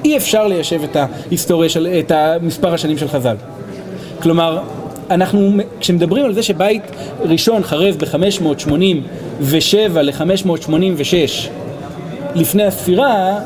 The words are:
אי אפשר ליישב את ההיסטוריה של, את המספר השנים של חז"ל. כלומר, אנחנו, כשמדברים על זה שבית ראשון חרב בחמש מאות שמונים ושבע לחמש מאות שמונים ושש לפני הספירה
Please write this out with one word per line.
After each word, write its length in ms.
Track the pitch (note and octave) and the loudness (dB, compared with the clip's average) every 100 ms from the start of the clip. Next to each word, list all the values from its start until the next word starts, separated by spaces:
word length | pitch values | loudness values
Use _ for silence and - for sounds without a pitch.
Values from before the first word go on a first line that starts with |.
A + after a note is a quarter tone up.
| D4+ | 4
אי 120 | D4 | 2
אפשר 300 | - G#3+ G#3+ | 2 2 2
ליישב 340 | F3+ D3+ E3 | 0 -2 -4
את 120 | D3 D#3 | -2 -2
ההיסטוריה 720 | C3+ - - F3 - E3+ E3 | -2 -4 -4 -4 2 2 4
של, 180 | E3 E3+ F3 | 2 0 0
את 120 | - | 2
המספר 640 | D#3+ D3+ E3+ E3+ - F#3 | 2 4 2 -2 0 0
השנים 240 | E3 D3+ D3+ | 0 -2 -2
של 100 | C#3+ | -2
חז"ל. 280 | C#3+ B2 G#2 - - - - - - - - | 0 0 -2 -6 -14 -14 -12 -12 -12 -12 -2
כלומר, 380 | E3 E3 E3 E3 - - E3 - - | 2 2 2 -2 -6 -10 -12 -12 0
אנחנו, 420 | F3+ G3+ G3+ G3 G3+ - - | 2 2 4 4 2 -2 -4
כשמדברים 460 | - F3 E3+ G#3+ C#4 | 0 2 2 2 2
על 80 | |
זה 100 | G3+ | 0
שבית 380 | A3+ D#3+ G3 A3 - - - - | -2 0 0 0 -4 -14 -12 -6
ראשון 420 | F#3 E3 - A3+ | 0 2 4 2
חרב 320 | - D3+ G3 D#3 | 0 2 2 0
בחמש 460 | D#3 D3 G3 G3 | -2 0 0 2
מאות 180 | E3 C#3 | -2 0
שמונים 420 | D3 D3 F#3+ D#3+ B2+ - - - | 0 2 2 2 -4 -12 -12 -4
ושבע 600 | C#3 D#3 - G3+ G#3+ E3 | 0 2 4 2 2 2
לחמש 440 | C#3+ C#3 D#3+ F#3+ F#3+ | 0 0 0 2 0
מאות 160 | D#3+ | -2
שמונים 320 | - D#3 F#3+ E3 | 0 2 2 0
ושש 520 | C#3 F3+ C#3+ - - - - - - - - - - E3+ | 2 2 2 -2 -8 -10 -10 -12 -12 -12 -12 -10 -4 -2
לפני 280 | D#3+ G3+ | 2 2
הספירה 760 | G#3 F#3+ F3+ F3+ C#4 G#3+ F#3 G#3 | 0 0 0 2 4 2 0 -2